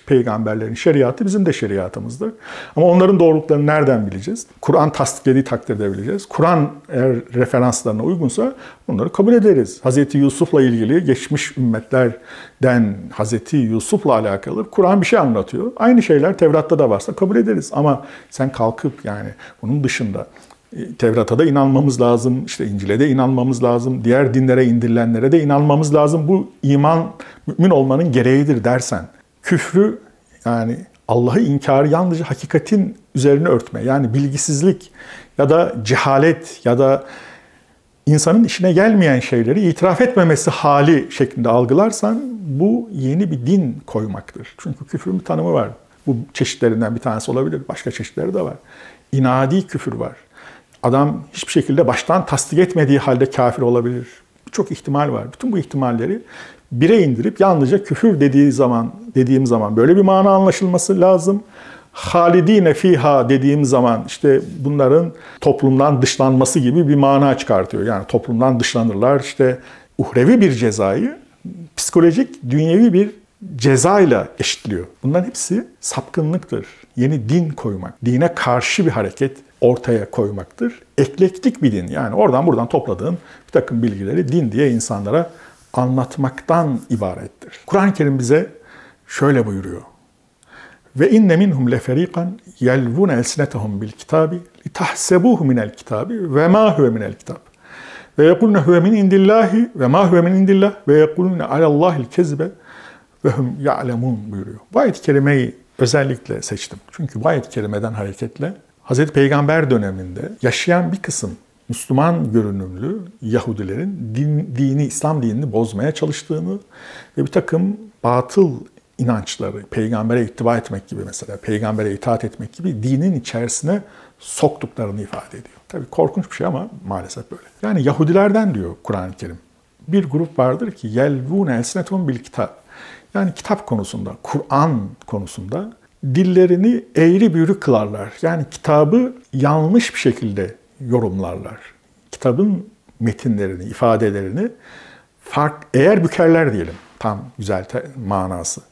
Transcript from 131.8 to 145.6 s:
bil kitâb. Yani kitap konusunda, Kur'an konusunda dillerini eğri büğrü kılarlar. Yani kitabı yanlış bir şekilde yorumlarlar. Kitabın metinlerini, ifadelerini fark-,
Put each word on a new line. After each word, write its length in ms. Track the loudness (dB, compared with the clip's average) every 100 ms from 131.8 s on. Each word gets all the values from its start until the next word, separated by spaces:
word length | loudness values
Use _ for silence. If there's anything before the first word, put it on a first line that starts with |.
| -6 -4 -4
bil 100 | -6
kitâb. 300 | -8 -8 -8 -8 _ -20 -20 -20 _
Yani 200 | -4 -4
kitap 320 | -6 -6 -6 -4
konusunda, 440 | -6 -6 -10 -12 -12
Kur'an 580 | -8 -8 -2 0 0 -2 -6 -12 -10
konusunda 640 | -10 -10 -12 -10 -10 -10 -16 _ _
dillerini 800 | -4 0 2 4 4 4 2 0 -2 2
eğri 380 | 4 4 4
büğrü 260 | 2 2 0
kılarlar. 520 | 2 0 0 -6 -12 -6
Yani 220 | -4 -4 -6
kitabı 640 | -6 0 2 4 2 0 -6 _
yanlış 640 | -2 0 2 2 2 2
bir 40 | -2
şekilde 560 | -2 -2 -4 -6 -8 -10 _ _ -2
yorumlarlar. 720 | -2 0 -4 -6 -8 -12 -18 -20 _ _ _ _
Kitabın 560 | -4 -2 0 0 -2 -6 _ _ _
metinlerini, 640 | -4 -4 -4 -2 -4 -6
ifadelerini 840 | -12 -2 0 2 0 -2 -6 -6 -6 -8 -20 -20 -20 -20 _ _
fark-, 420 | -8 -2 -2 -4